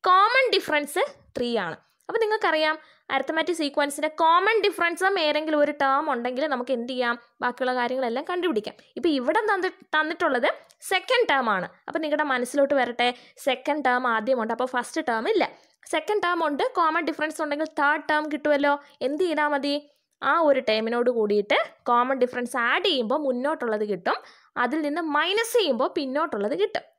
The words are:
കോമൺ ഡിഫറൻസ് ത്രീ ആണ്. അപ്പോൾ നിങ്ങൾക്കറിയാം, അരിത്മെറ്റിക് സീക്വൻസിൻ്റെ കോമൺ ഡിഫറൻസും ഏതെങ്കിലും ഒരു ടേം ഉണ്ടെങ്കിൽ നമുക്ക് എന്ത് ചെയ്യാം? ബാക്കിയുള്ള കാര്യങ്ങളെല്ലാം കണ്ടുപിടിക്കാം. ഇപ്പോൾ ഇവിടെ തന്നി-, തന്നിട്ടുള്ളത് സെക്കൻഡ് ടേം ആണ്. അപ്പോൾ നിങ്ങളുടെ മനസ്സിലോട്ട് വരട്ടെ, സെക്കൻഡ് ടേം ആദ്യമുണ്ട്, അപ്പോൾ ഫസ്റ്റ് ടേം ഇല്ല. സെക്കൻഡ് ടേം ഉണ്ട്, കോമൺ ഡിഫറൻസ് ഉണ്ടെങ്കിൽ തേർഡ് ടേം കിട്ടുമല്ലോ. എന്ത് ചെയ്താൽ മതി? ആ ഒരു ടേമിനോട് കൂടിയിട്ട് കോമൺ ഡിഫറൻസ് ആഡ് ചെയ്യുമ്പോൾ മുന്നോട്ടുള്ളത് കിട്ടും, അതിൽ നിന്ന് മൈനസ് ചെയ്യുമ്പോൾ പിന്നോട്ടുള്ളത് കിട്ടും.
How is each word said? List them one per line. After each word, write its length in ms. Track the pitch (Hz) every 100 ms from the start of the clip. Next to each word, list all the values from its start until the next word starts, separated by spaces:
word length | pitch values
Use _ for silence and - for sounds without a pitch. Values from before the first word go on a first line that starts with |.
| 381
കോമൺ 360 | 370 415 508 508
ഡിഫറൻസ് 500 | 392 - 302 294 359 587 - _ -
ത്രീ 120 | 240 226 175
ആണ്. 100 | - _ _ -
അപ്പോൾ 120 | 440
നിങ്ങൾക്കറിയാം, 540 | 427 427 359 311 311 311 - _ - 269
അരിത്മെറ്റിക് 440 | - 320 320 330
സീക്വൻസിൻ്റെ 500 | 294 294 285 285 311 311
കോമൺ 340 | 330 339 392 453 403
ഡിഫറൻസും 500 | 330 339 339 381 392
ഏതെങ്കിലും 360 | 302 302 311 302
ഒരു 100 | 294 294
ടേം 240 | 277 269 311
ഉണ്ടെങ്കിൽ 300 | 247 240 254 302
നമുക്ക് 200 | 262 247 247
എന്ത് 160 | 240
ചെയ്യാം? 220 | 254 240 233 _ _
ബാക്കിയുള്ള 300 | 254 247 254 254
കാര്യങ്ങളെല്ലാം 460 | 240 254 247 233 320
കണ്ടുപിടിക്കാം. 460 | 359 349 220 208 - _ -
ഇപ്പോൾ 140 | 339 277
ഇവിടെ 220 | 247 320 427
തന്നി-, 240 | 392 370 - - 302
തന്നിട്ടുള്ളത് 520 | 311 349 330 254 262 - - _ -
സെക്കൻഡ് 360 | 370 359 523 440
ടേം 160 | 277 254 190
ആണ്. 120 | 175 _ -
അപ്പോൾ 140 | 330 311
നിങ്ങളുടെ 200 | 294 302
മനസ്സിലോട്ട് 440 | 254 247 285 277 285
വരട്ടെ, 300 | 247 233 247 247 - - -
സെക്കൻഡ് 360 | 247 294 294 254
ടേം 200 | 247 254
ആദ്യമുണ്ട്, 400 | 226 220 254 220 233
അപ്പോൾ 140 | 254 247
ഫസ്റ്റ് 280 | 233 320 311
ടേം 180 | 226 277
ഇല്ല. 120 | 440 - - _ _ -
സെക്കൻഡ് 320 | 320 311 415 349
ടേം 140 | 349 311
ഉണ്ട്, 160 | 285 508 508
കോമൺ 260 | 320 320 311
ഡിഫറൻസ് 300 | 302 311 311
ഉണ്ടെങ്കിൽ 260 | 302 294 311 311
തേർഡ് 260 | 285 302 294
ടേം 140 | 302 302
കിട്ടുമല്ലോ. 400 | 294 302 285 285 285 - _ 254
എന്ത് 160 | 294 370
ചെയ്താൽ 220 | 302 294
മതി? 200 | 285 285 285 294 _ _ _ 262
ആ 20 | 320 311
ഒരു 140 | 269 254
ടേമിനോട് 400 | 220 226 240 240 233
കൂടിയിട്ട് 400 | 214 208 202 466 640 - -
കോമൺ 280 | 240 247 269
ഡിഫറൻസ് 340 | 247 247 247 262 233
ആഡ് 160 | 311 359
ചെയ്യുമ്പോൾ 300 | 285 220 285 285
മുന്നോട്ടുള്ളത് 580 | 247 277 320 240 214 208
കിട്ടും, 280 | 190 190 - - - _ - 247
അതിൽ 160 | 302 294
നിന്ന് 160 | 311 320 294
മൈനസ് 380 | 330 415 466 494
ചെയ്യുമ്പോൾ 320 | 349 233 285 -
പിന്നോട്ടുള്ളത് 580 | 269 277 330 214 208 320
കിട്ടും. 220 | 427 - -